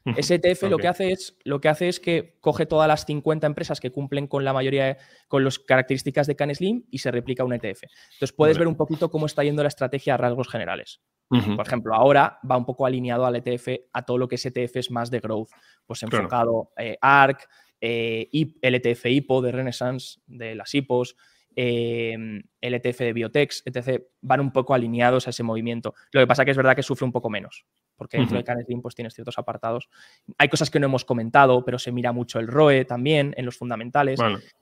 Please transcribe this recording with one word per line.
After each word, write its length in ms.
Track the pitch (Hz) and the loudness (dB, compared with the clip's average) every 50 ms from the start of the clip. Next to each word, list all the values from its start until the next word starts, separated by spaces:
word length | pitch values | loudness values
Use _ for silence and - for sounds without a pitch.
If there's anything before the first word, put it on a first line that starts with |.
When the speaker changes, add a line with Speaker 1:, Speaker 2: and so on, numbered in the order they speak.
| _ | _
Speaker 1:
Ujú. 160 | 127 117 - | -4 -2 -2
Speaker 2:
Ese 140 | 147 147 180 | 2 2 2
E 20 | 170 | 4
T 140 | 170 175 180 | 4 2 2
F 180 | - 196 196 | 2 0 0
lo 60 | 180 | 0
Speaker 1:
Ok. 60 | 156 170 | 2 2
Speaker 2:
que 40 | |
hace 240 | 175 175 - 196 185 | 0 0 0 0 -2
es, 260 | 190 185 - - - _ _ | -2 -4 -6 -14 -18 _ _
lo 180 | 127 139 143 | -4 -4 2
que 80 | 143 156 | 2 2
hace 200 | 151 - 180 175 | 2 2 0 -2
es 100 | 180 - | -2 -2
que 400 | - 185 170 156 - - _ _ | -2 0 0 0 -2 -4 _ _
coge 240 | _ 160 151 - 160 | _ 0 0 0 -2
todas 220 | 156 165 156 156 | 0 2 4 4
las 180 | 156 151 151 - | 4 4 2 0
cincuenta 440 | - 147 147 - 156 156 156 156 151 | -4 -6 -2 0 0 0 0 0 -2
empresas 320 | 147 - 170 - 156 - | -2 -2 -6 -6 -8 -8
que 100 | - 123 | -8 -8
cumplen 380 | - 139 139 135 143 143 143 139 | -6 -6 -6 -4 -4 -4 -4 -2
con 160 | - 139 135 | -4 -2 -2
la 80 | 135 135 | 0 0
mayoría 320 | 135 135 135 135 135 135 | 0 0 0 0 0 0
de, 120 | 135 135 - - _ _ _ _ | 0 -2 -4 -10 _ _ _ _
con 160 | _ - 139 135 | _ 0 2 2
las 160 | 135 135 - | 2 0 -4
características 720 | - - 131 131 131 - 135 131 - 143 131 151 143 135 | 2 4 4 4 4 2 -2 -2 -2 -2 0 0 0 0
de 80 | 139 | 0
Can 180 | - 147 147 143 | -2 -2 -4 -2
Slim 300 | - 175 190 226 247 - _ - | -2 -2 -2 -2 -2 -6 _ -12
y 60 | 135 | -6
se 120 | - 135 | -4 -2
replica 320 | 120 120 120 127 131 - 131 | -2 -2 -4 -4 -4 -4 -2
un 120 | 127 123 | -2 -2
E 40 | 117 | -4
T 120 | - 104 | -4 -8
F. 180 | 95 - - - _ _ - _ _ | -8 -10 -14 -20 _ _ -20 _ _
Entonces 200 | - 139 127 - | -6 -6 -6 0
puedes 220 | - 156 156 160 | 2 4 4 4
Speaker 1:
Vale. 120 | 156 170 | 4 2
Speaker 2:
ver 20 | 165 | 0
un 80 | 160 | 0
poquito 340 | - 156 - 160 156 175 160 | -2 -2 -2 -2 -2 -2 -2
cómo 160 | - 156 151 | -2 -2 -4
está 160 | 151 - - 143 | -2 -2 -2 0
yendo 220 | 147 147 151 147 | 0 0 0 -2
la 40 | 143 | -2
estrategia 460 | - - 139 123 143 139 - 143 135 | -2 -4 -6 -4 -4 -4 -2 0 0
a 20 | |
rasgos 320 | 120 127 123 120 127 123 - | 0 0 0 -2 -2 -4 -6
generales. 520 | - 120 98 85 92 80 - - - _ _ _ _ _ _ _ | -6 -8 -6 -6 -8 -8 -10 -14 -18 _ _ _ _ _ _ _
Speaker 1:
Ujú. 260 | 127 123 101 107 104 | 2 2 2 2 -2
Speaker 2:
Por 100 | 107 101 | -2 -2
ejemplo, 260 | - 127 120 117 110 110 | -4 -4 -4 -2 -2 2
ahora 460 | 110 123 139 143 139 147 165 - - - 131 | 6 6 8 8 6 6 4 0 -6 -4 0
va 80 | 131 | 0
un 80 | 127 123 | 0 0
poco 220 | - 127 - 135 | -2 -4 -2 -2
alineado 400 | 127 131 127 127 123 120 123 127 | 0 0 -2 -2 -2 0 0 0
al 80 | 127 120 | 0 0
E 60 | 120 | -2
T 140 | 123 127 123 | -2 -4 -6
F, 340 | 123 - - 127 - - _ _ | -4 -4 -6 -8 -8 -8 _ _
a 120 | 123 123 | -8 -4
todo 120 | - 123 | -2 -2
lo 120 | 123 127 127 | -2 0 -2
que 80 | - | -4
es 100 | - - | -6 -6
E 60 | 131 123 | -6 -4
T 100 | 127 123 120 | -4 -4 -4
Fs 240 | - 127 123 - 123 | -4 -6 -6 -4 -4
más 180 | 120 117 120 | -6 -4 -4
de 80 | 127 117 | -4 -6
growth. 320 | 104 110 110 104 110 - _ _ _ _ _ _ _ | -4 -4 -4 -4 -6 -8 _ _ _ _ _ _ _
Pues 140 | _ 123 - | _ -12 -10
Speaker 1:
Claro. 180 | - - - 113 | -8 -2 -2 -2
Speaker 2:
enfocado, 520 | 98 85 123 120 117 117 117 113 - - _ | -2 0 0 0 0 2 0 -2 -4 -6 _
eh, 200 | - 113 113 104 - | -10 -10 -10 -6 0
arc, 480 | - 135 139 139 139 135 135 - - _ _ _ _ _ _ _ | 2 4 6 6 6 4 2 -2 -8 _ _ _ _ _ _ _
eh, 480 | - 113 120 117 117 117 113 113 113 - | -6 -4 -2 -2 -2 -2 -4 -4 -6 -4
I-, 240 | - 151 156 143 - _ - | -2 -2 -2 -2 -4 _ 0
el 140 | 131 123 | 2 2
E 20 | 123 | 2
T 140 | 123 120 117 | 2 0 -2
F 180 | - - 120 | 0 0 0
hipo 320 | 127 143 135 - 131 131 127 | 0 0 2 2 0 0 0
de 80 | 123 | 0
Renaissance, 720 | 117 127 131 127 120 - 127 123 131 127 - - - _ _ _ | -2 -2 -4 -6 -6 -4 -4 -4 -4 -6 -8 -14 -18 _ _ _
de 260 | 143 123 117 113 110 | -16 -14 -12 -12 -12
las 180 | 107 98 - - | -12 -12 -4 -2
hipos, 440 | 143 135 - 123 123 123 - - _ _ _ _ _ _ _ _ | -2 0 0 0 0 0 -2 -6 _ _ _ _ _ _ _ _
eh, 580 | - 123 123 120 117 117 117 117 117 117 113 113 113 113 110 107 101 - _ _ _ | -2 0 0 0 0 0 -2 -2 -4 -4 -4 -6 -8 -8 -10 -10 -12 -14 _ _ _
el 140 | - 123 123 | -6 -4 -4
E 40 | 120 | -2
T 120 | - 123 | -2 -2
F 120 | 120 - 127 | -2 0 -2
de 100 | 120 113 | -2 -2
Biotech, 420 | 117 113 110 113 147 143 139 - - - | -2 -4 0 2 0 0 0 -2 -10 -12
etcétera, 400 | 135 127 127 120 131 131 - - _ _ _ | -8 -8 -6 -4 -2 -4 -4 -4 _ _ _
van 200 | - 131 131 135 | -2 0 2 2
un 120 | 139 135 - | 2 2 0
poco 200 | 135 123 - 139 | 0 0 2 2
alineados 540 | 127 120 113 117 120 120 120 127 127 - | 0 2 0 0 2 4 4 4 2 0
a 40 | 127 | -2
ese 120 | 120 - 120 | -6 -6 -4
movimiento. 520 | 113 113 113 113 120 117 117 - 110 - _ _ _ - | -4 -4 -4 -4 -6 -6 -6 -8 -10 -12 _ _ _ 4
Lo 80 | 139 | 4
que 80 | 131 120 | 6 6
pasa 160 | 123 131 131 | 6 4 4
que 80 | 139 135 | 2 4
es 40 | |
verdad 200 | 135 131 131 131 | 4 4 4 4
que 60 | 143 135 | 4 2
sufre 240 | - 139 - 135 | -2 -4 -4 -4
un 60 | 123 120 | -4 -4
poco 180 | 123 - 117 | -4 -4 -4
menos, 340 | 107 101 95 - - - _ _ _ _ _ _ _ | -6 -6 -8 -10 -18 -20 _ _ _ _ _ _ _
porque 220 | _ 127 - - - | _ -16 -6 -2 0
dentro 160 | 127 117 123 | 0 0 0
Speaker 1:
Ujú. 80 | 120 120 | -4 -2
Speaker 2:
de 20 | |
Can 180 | - 123 120 117 | -4 -6 -6 -6
Slim, 200 | - 123 120 123 | -6 -8 -8 -8
pues, 120 | 123 - | -10 -12
tienes 200 | - 120 113 - | -12 -14 -14 -12
ciertos 240 | - 113 120 117 - | -12 -14 -10 -10 -8
apartados. 500 | 113 - 113 120 - 113 113 123 - - _ _ - - _ _ _ - - | -8 -8 -8 -6 -6 -6 -6 -6 -8 -12 _ _ -20 -20 _ _ _ -20 0
Hay 140 | - 147 135 | 2 2 2
cosas 180 | - - 160 139 | 2 0 -2 0
que 100 | - 156 | 0 0
no 60 | 143 | 0
hemos 220 | 139 135 123 - | 2 0 -2 -2
comentado, 580 | - 127 120 113 113 - 143 139 131 127 127 123 | -2 -4 -2 -2 4 6 8 8 8 6 4 2
pero 140 | 127 123 123 | 0 -6 -6
se 140 | - 123 120 | -6 -6 -6
mira 200 | 123 120 120 120 | -4 -4 -2 -2
mucho 260 | 123 120 - - 127 | -4 -6 -4 -4 -6
el 60 | 117 | -6
roe 380 | 113 123 147 156 147 139 131 127 | -2 4 6 6 6 6 4 2
también 480 | 127 123 120 123 143 160 151 139 143 143 - | 0 -4 -4 -2 0 0 0 0 -2 -4 -6
en 80 | 127 | -8
los 100 | 120 117 | -8 -8
fundamentales. 640 | - 123 123 120 110 113 123 - 147 143 139 131 127 | -10 -10 -8 -8 -8 -10 -2 0 0 2 2 0 0
Speaker 1:
Vale. 200 | 120 110 101 98 - - _ _ | 0 0 0 -2 -8 -14 _ _